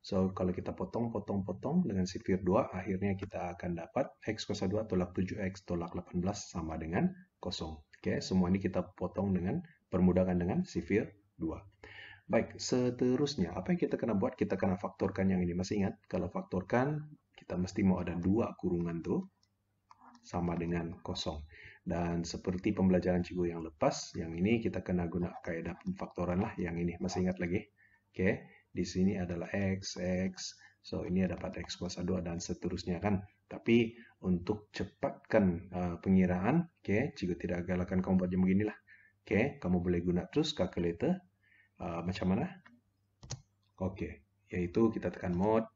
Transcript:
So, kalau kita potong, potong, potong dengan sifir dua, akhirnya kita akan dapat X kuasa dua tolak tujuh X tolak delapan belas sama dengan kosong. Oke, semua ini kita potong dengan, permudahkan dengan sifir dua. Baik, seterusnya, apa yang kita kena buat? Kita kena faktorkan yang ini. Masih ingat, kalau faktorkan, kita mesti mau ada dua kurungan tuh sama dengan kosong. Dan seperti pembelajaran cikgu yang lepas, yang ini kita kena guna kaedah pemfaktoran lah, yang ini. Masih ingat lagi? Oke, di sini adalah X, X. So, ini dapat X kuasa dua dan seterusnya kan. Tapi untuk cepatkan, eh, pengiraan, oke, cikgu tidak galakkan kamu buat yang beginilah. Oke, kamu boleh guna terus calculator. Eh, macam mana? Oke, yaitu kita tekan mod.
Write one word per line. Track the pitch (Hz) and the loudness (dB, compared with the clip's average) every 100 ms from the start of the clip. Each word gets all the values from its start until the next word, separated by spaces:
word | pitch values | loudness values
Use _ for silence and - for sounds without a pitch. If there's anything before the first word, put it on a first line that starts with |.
So, | - 98 95 95 | 0 2 2 2
kalau | 92 | 0
kita | 90 92 - | 0 -4 -6
potong, | 92 110 117 113 | -4 -2 -2 -2
potong, | 101 101 95 | -2 -4 -2
potong | 95 127 175 156 | -4 0 2 2
dengan | 95 | 0
sifir | 90 - - 95 | 0 -2 0 2
dua, | 92 104 - 92 | 4 4 2 -4
akhirnya | 92 92 - 98 | -4 -2 0 -2
kita | - - 180 175 | -4 -6 -6 -6
akan | 180 117 | -6 -6
dapat | 82 - 139 - - | -4 -2 -4 -4 -6
X | 110 | -6
kuasa | - 98 95 | -4 -2 0
dua | 104 | 0
tolak | 113 92 90 - | 0 0 0 -2
tujuh | 92 95 | -2 -2
X | 95 95 | -4 -6
tolak | - 87 85 90 | -6 -4 -4 -8
delapan | - 90 | -6 -2
belas | 90 - - | -2 -4 -8
sama | 87 80 80 | -6 -6 -6
dengan | 80 95 180 - - _ | -2 2 2 0 -18 _
kosong. | 92 95 80 78 | -8 -6 -6 -8
Oke, | - - - - | -16 -6 -2 -2
semua | - 95 90 | 2 2 4
ini | 98 | 2
kita | 95 90 - - | 2 -2 -4 -6
potong | 90 - 98 | -6 -2 0
dengan, | 92 90 151 - _ _ | 0 0 -2 -6 _ _
permudahkan | 92 90 90 92 90 | 4 6 6 4 2
dengan | 87 147 185 | 2 0 0
sifir | - - 101 135 - _ - | -4 2 2 0 -10 _ -8
dua. | 82 - - _ - - - - - | -6 -6 -12 _ -18 -16 -18 -20 0
Baik, | 113 - - | 0 0 -6
seterusnya, | - 127 123 123 127 127 143 - - - | 0 2 2 2 2 4 2 0 -2 -2
apa | 185 | 0
yang | 175 | 0
kita | 143 139 | 2 0
kena | 117 104 | 2 2
buat? | 123 - | 0 0
Kita | 98 95 | 0 2
kena | 98 92 | 0 0
faktorkan | - - 98 95 95 | -4 -2 -2 2 4
yang | 92 | 4
ini. | 87 87 | 2 0
Masih | 92 104 | 0 2
ingat, | 95 - _ | 0 -2 _
kalau | 95 90 | -4 -2
faktorkan, | 95 92 95 - 120 139 151 151 - _ - | -4 -4 -4 0 0 2 -2 -8 -18 _ -20
kita | - 90 | -6 -4
mesti | 92 - 98 | -2 2 4
mau | 90 | 4
ada | 87 87 | 0 0
dua | 90 107 117 - | 2 2 2 -2
kurungan | 92 87 85 82 | -2 0 -2 -4
tuh | 82 151 190 _ _ _ _ _ _ - - - | -2 -2 -2 _ _ _ _ _ _ -20 -20 -20
sama | - 92 87 82 | -8 -4 -2 -2
dengan | 85 87 82 - | -2 -2 -4 -10
kosong. | - 90 - 78 76 - - - | -8 -6 -6 -6 -12 -18 -20 -12
Dan | - 85 85 85 80 | -4 -2 0 -2 -4
seperti | - - 90 107 101 | -4 -4 0 0 4
pembelajaran | 95 92 90 90 | 6 6 4 0
cikgu | 87 90 87 85 | 0 -2 -2 -2
yang | |
lepas, | 82 - 131 147 - 98 | -8 0 0 0 -8 -8
yang | 82 82 | -6 0
ini | 98 117 | 2 2
kita | 113 92 | 2 -4
kena | 92 90 85 | 0 0 0
guna | 87 87 - | -2 -4 -4
kaedah | - 82 85 87 | -8 -6 -8 -8
pemfaktoran | - 92 90 - 87 90 | -8 -6 -8 -4 -2 0
lah, | 110 - | -2 -2
yang | 90 85 | -4 -2
ini. | 87 85 | -2 -2
Masih | 92 92 | -4 0
ingat | 92 92 | 0 0
lagi? | 87 92 - _ _ _ _ | -2 -2 -4 _ _ _ _
Oke, | - 92 127 - - _ | 0 2 2 -6 -20 _
di | - 90 | -6 -2
sini | 92 95 98 | 2 2 2
adalah | 87 87 82 | -4 -4 -4
X, | 101 98 95 95 - | -2 0 -2 -6 -6
X. | 90 92 95 92 - - - _ | -2 0 -2 -4 -14 -14 -20 _
So, | - 90 | -8 -6
ini | 85 90 92 | -2 0 0
dapat | 82 90 87 | 0 -6 -8
X | 85 - | -10 -8
kuasa | 87 92 87 | -6 -4 -2
dua | 92 | -2
dan | 85 85 | -2 -6
seterusnya | - 87 90 92 - 87 | -6 -4 -4 -4 -4 -2
kan. | 104 95 - _ _ | 0 0 -4 _ _
Tapi | - - 117 113 - - _ | -6 4 6 4 -2 -20 _
untuk | 98 87 90 101 - | 0 0 0 -4 -4
cepatkan, | - 95 _ 147 - _ 117 95 85 - | -8 -8 _ -6 -6 _ 4 4 0 -6
eh, | 90 87 85 | -4 -4 -2
pengiraan, | 101 95 90 90 101 160 170 _ | 4 6 6 4 2 2 0 _
oke, | - 101 139 | 0 0 0
cikgu | - 92 85 | -2 -4 -2
tidak | 90 87 87 | -2 -4 -2
galakkan | 90 90 95 | -2 0 0
kamu | 92 92 | 2 2
buat | 90 | 2
yang | 92 92 | 2 4
beginilah. | 95 107 - _ - - _ - | 4 2 -4 _ -20 -20 _ 0
Oke, | 101 135 - | 2 2 0
kamu | 90 90 | 0 2
boleh | 90 87 | 2 2
guna | 90 87 85 | 2 0 0
terus | 143 151 - | 0 0 0
calculator. | 90 - 87 87 139 185 _ _ _ _ _ _ | -2 0 -2 0 0 0 _ _ _ _ _ _
Eh, | 87 85 | -8 -4
macam | 85 95 92 | -4 -2 0
mana? | 98 175 - - _ _ _ _ _ - - _ _ _ _ | 2 0 -6 -20 _ _ _ _ _ -14 -14 _ _ _ _
Oke, | 95 - 80 - _ _ _ | -6 -4 -8 -8 _ _ _
yaitu | 90 87 - 113 | -4 0 4 4
kita | 110 92 | 2 -4
tekan | - 90 87 | -4 -4 0
mod. | 104 113 - | 4 4 2